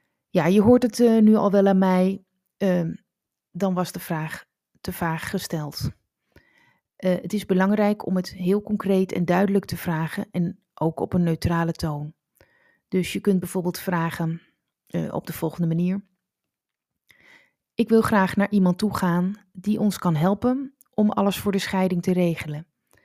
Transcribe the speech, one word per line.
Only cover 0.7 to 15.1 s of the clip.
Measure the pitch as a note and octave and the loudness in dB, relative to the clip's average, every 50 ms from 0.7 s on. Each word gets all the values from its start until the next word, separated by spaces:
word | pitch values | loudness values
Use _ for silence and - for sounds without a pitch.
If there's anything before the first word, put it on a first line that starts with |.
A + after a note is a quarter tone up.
| B3 B3 B3 | 6 6 6
het, | A3 - - | 2 2 4
eh, | A#3+ A#3 A3 A3+ | 4 6 6 8
nu | G#3+ G#3+ A3 | 8 8 6
al | - - G3+ | 6 4 4
wel | G3 G3+ G3 | 4 4 4
aan | G3 F#3+ | 6 4
mij. | F#3+ F#3+ F#3 F#3 F#3 F#3 F#3+ G3 - _ _ _ _ _ _ _ | 4 4 4 4 4 2 2 0 -4 _ _ _ _ _ _ _
Ehm, | - G3+ F#3 F3+ F3 E3 E3 - - _ _ _ _ _ _ _ _ _ _ | -4 0 0 0 0 -2 -4 -6 -10 _ _ _ _ _ _ _ _ _ _
dan | - F3 G3+ F#3+ F3+ | -8 -4 -2 -2 0
was | F3+ F3 - | -2 -4 -4
de | - F3+ | -6 -12
vraag | - - E3 D#3 D#3 D3+ - - - _ _ _ _ _ _ _ | -8 -6 -6 -6 -6 -8 -10 -14 -18 _ _ _ _ _ _ _
te | - F#3 F3+ | -12 -10 -8
vaag | - F3 E3 D#3+ D#3+ - - | -6 -4 -4 -4 -6 -6 -6
gesteld. | - F3+ - - E3+ D#3 D3+ D3 - - - - - _ _ _ _ _ _ _ _ - _ _ _ _ _ _ _ _ _ _ _ | -6 -6 -6 -6 -8 -8 -8 -8 -10 -8 -8 -8 -8 _ _ _ _ _ _ _ _ -20 _ _ _ _ _ _ _ _ _ _ _
Eh, | - - F#3 F3+ - | -6 -2 -2 -2 -2
het | - F3 G#3+ | -4 -4 -6
is | G3+ - | -4 -2
belangrijk | - F#3+ F#3 F#3+ G3 G#3+ G#3+ G#3 G#3 G#3 G#3 - | 0 0 2 2 2 2 2 2 0 0 -2 -4
om | - F#3 | -4 -4
het | F#3 F3+ - | -4 -4 -6
heel | - - F3+ F3+ G3+ G#3 | -8 -4 -2 0 0 0
concreet | G#3 - G#3+ G#3 - G3 F#3+ F#3 F#3+ F#3 | 0 -4 -6 -4 -2 0 2 0 0 0
en | - F3+ E3+ | -2 -2 0
duidelijk | F3+ F3 F#3 G#3 G3 G3 G3 - | 0 2 2 2 2 0 -2 -2
te | - F3 | -4 -10
vragen | - - F3 E3 D#3 D#3+ D#3 - - - _ | -8 -4 -4 -4 -2 -4 -4 -6 -8 -10 _
en | - F3+ E3+ F#3 - _ _ _ - | -4 -4 -4 -4 -4 _ _ _ -8
ook | - D#3+ E3 - - | -4 -4 -4 -2 -4
op | - - - | -6 -2 0
een | F3+ F3 | 0 0
neutrale | E3+ D#3+ - - E3+ E3+ E3+ E3+ E3 | 0 0 -2 -2 -2 0 0 -2 -2
toon. | - - E3+ D#3 D3 D3 D3+ D#3 - _ _ _ _ _ _ _ _ _ _ _ _ _ _ | -4 -4 -6 -6 -6 -6 -8 -12 -14 _ _ _ _ _ _ _ _ _ _ _ _ _ _
Dus | - - F#3 F3 - - | -4 -4 -2 -2 -2 -4
je | G3 | -2
kunt | - G3+ F#3+ F3+ | 0 0 0 0
bijvoorbeeld | F3+ - - F#3+ E3 F3+ F3 - | 0 -4 -6 -4 -4 -4 -6 -6
vragen, | - F#3+ F3+ E3 E3 E3 - - E3 D#3+ E3 - _ _ _ _ _ _ _ _ _ | -6 -4 -2 -2 -2 -4 -4 -4 -4 -4 -4 -6 _ _ _ _ _ _ _ _ _
eh, | _ - E3+ D#3 - | _ -6 -6 -6 -4